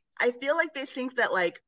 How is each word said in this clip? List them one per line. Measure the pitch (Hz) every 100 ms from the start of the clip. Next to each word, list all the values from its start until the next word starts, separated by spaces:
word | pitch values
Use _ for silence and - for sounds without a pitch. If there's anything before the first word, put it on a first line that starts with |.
| _ -
I | 240 247
feel | 277 330
like | 330 285
they | 285
think | 269 254 247
that, | 220
like, | 180 170 -